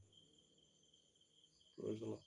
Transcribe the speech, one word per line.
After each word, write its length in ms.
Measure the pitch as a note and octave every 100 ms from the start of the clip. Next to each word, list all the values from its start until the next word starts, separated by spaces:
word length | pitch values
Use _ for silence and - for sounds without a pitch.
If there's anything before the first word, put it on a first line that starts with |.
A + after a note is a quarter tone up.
| - - - - - - - - - - - - - - - - - - -
എന്ന് 280 | A2 A2+ G#2+